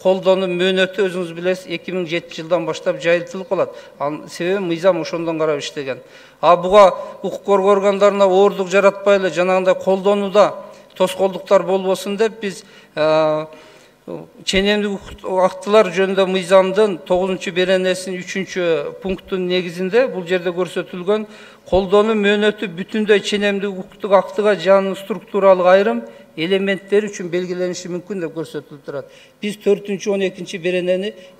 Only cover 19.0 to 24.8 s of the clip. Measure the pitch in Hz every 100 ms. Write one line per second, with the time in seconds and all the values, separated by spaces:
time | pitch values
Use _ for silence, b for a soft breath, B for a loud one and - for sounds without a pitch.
19 | 190 190 - 190 180 180 180 170 190 226
20 | 262 185 170 185 175 175 170 190 170 185
21 | 175 214 214 B B B - 180 196 208
22 | 214 220 202 208 208 208 220 165 190 220
23 | 208 208 202 202 202 202 202 185 185 -
24 | 214 190 - - 208 190 170 196